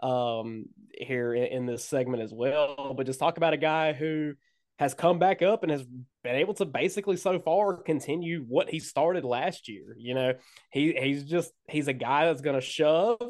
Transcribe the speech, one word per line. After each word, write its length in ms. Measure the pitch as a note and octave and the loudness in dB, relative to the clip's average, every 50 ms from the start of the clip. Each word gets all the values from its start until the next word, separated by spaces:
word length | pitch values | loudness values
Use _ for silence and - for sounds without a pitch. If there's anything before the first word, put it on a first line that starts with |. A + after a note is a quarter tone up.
um, 640 | - C3 B2+ B2 A#2+ A#2+ A#2 A2+ A2+ A2+ A2+ A2 G#2+ - - - - - - | -4 -2 0 0 0 0 -2 -4 -6 -6 -8 -10 -12 -14 -16 -20 -20 -20 -14
here 420 | - A#2+ A#2+ C3 B2 A#2+ A#2+ A#2+ | -14 -6 -4 -2 -2 0 0 0
in, 80 | A#2+ B2 | 0 0
in 220 | - - B2+ B2+ B2 | 0 0 -2 -4 -4
this 180 | A#2+ A#2+ - | -4 -6 -6
segment 380 | - - C3+ B2+ B2 B2+ A#2 A2 | -2 0 0 0 0 0 -2 -4
as 100 | G#2+ A2 | -6 -4
well. 600 | A2+ B2 C#3 C#3 D3+ D3 C#3 C#3 C#3 C3+ C#3 C3+ | -2 0 0 2 2 2 0 0 -4 -8 -6 -4
But 100 | C#3 C3+ | -4 -4
just 140 | B2+ C3 - | -4 -2 0
talk 180 | D3 E3 E3 - | 0 0 2 2
about 160 | E3 E3 D#3 | 2 2 2
a 40 | D3 | 2
guy 360 | D3+ D#3 D#3 D#3+ D#3 D#3 D3+ | 2 2 2 2 2 0 0
who 400 | C3 D#3 D#3+ D#3 D#3 D3+ D3+ C#3+ - _ _ _ _ _ _ _ _ | 0 -2 -2 -2 -2 -2 -4 -6 -8 _ _ _ _ _ _ _ _
has 160 | D3 C#3 C3 | 0 0 0
come 240 | - - E3+ F3+ E3+ | 2 4 4 4 6
back 240 | F3 F#3+ F#3+ - E3+ | 4 4 4 4 4
up 180 | F#3+ G#3+ A3 | 4 4 2
and 100 | - D#3+ | 2 0
has 120 | D3+ C#3 C3 A#2+ B2 B2+ B2+ - _ _ _ | -2 -2 -2 -8 -14 -16 -16 -18 _ _ _
been 140 | B2 B2 C3+ | -2 0 2
able 180 | D#3 - G#3 | 2 0 0
to 100 | - G3 | -2 -2
basically 500 | D#3+ C3 - C#3 F#3 F3+ G#3 G3 - F#3+ | -2 0 0 0 0 0 -2 -2 -2 -2
so 220 | F3+ - G3 F#3 F3 | 0 0 0 0 0
far 380 | - E3 D#3+ G3 G#3 G3 F#3 F3 - | 2 2 2 4 4 2 0 -2 -2
continue 600 | - D#3+ C#3 - - C#3+ E3+ F3 E3 E3+ E3 C3+ A2+ | -2 -2 -2 0 -2 -4 -4 -2 -4 -4 -6 -6 0
what 200 | B2 D3+ - - | 0 0 2 2
he 120 | - D#3+ | -2 -6
started 440 | - - - C#3+ D3 E3+ F#3 F3+ C#3+ | -8 -4 -2 0 2 2 2 0 0
last 440 | B2+ A#2+ A#2+ D3 F#3 F3+ - - - | 0 0 0 0 -2 -4 -6 -12 -16
year. 280 | A2 F#2+ - G#2 A2+ | -16 -16 -16 -18 -18
You 200 | A#2 A2+ A#2+ B2 | -14 -8 -4 -2
know, 180 | C3 C3 B2+ B2+ B2+ - - - - _ _ | 0 2 0 0 -2 -6 -16 -20 -20 _ _
he, 220 | - C#3 D3 D#3+ D#3 B2+ | -2 0 2 2 2 2
he's 240 | C3 C#3 C#3 C#3+ C#3+ | 0 0 -2 -2 -4
just, 280 | C#3+ E3 E3+ D#3+ - - _ _ - | -2 -2 -2 -2 -2 -8 _ _ -6
he's 180 | - D3+ D3+ C#3+ | -4 -2 -2 -2
a 60 | C3 | -2
guy 320 | B2 A#2 A#2 C3+ D3 D#3+ | -4 -2 0 2 4 4
that's 160 | E3+ D#3+ C3+ | 4 2 0
gonna 200 | C3+ D3+ C#3 C3+ | -2 -2 -2 -2
shove 600 | B2+ - - - D#3 D3+ D#3 E3 F#3 A3+ A#3+ A3+ A#3+ A#3+ | -2 -4 -2 2 4 4 4 4 4 2 0 0 -2 -8